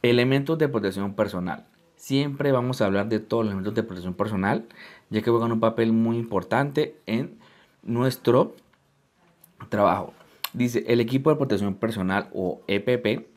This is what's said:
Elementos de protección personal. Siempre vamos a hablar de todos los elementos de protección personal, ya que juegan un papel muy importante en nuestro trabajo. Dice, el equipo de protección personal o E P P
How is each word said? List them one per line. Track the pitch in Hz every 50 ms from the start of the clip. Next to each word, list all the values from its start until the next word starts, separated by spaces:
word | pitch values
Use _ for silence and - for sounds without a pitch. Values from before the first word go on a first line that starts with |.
Elementos | - 120 120 120 123 131 135 139 139 143 160
de | 160 156
protección | 135 - 113 101 98 95 101 98 101 101
personal. | - 107 101 - 90 87 87 67 - - _ _ _ _ _ _
Siempre | _ - - 135 139 143 143 139 139 143 143
vamos | 135 123 123 127 131 -
a | 113
hablar | 98 98 98 101 110
de | 113 107
todos | 110 - 117 117 113
los | 104
elementos | 98 95 92 104 104
de | 113 110
protección | 113 92 90 87 90 90
personal, | 90 101 107 107 95 95 101 131 220 - - - - - - - - _ _
ya | - 107
que | 104 127
juegan | 117 117 117 117
un | 117 113
papel | 117 113 113 120 113 113 113
muy | 113 113 117 117
importante | 117 117 113 104 95 87 - 104 120 139 143 139 147 151 - - _ _
en | - 113 113 139 - - - - - _ _ _ _ _ _ -
nuestro | - 117 117 127 131 127 - - - 117 131 175 - - - _ _ _ _ _ _ _ _ _ _ _ _ _ _ _ _ - _ _ _ - -
trabajo. | - 104 101 98 90 98 90 - - - - _ _ _ - - -
Dice, | 120 123 120 117 - -
el | - 120 120
equipo | 113 117 131 131 135 156
de | 151
protección | 143 139 - 107 95 101 101 92
personal | - - 113 110 101 92 95 95 101 - - -
o | - 95 90 - - -
E | - 98 101
P | - 123 123
P | 117 104 107 120 - - - _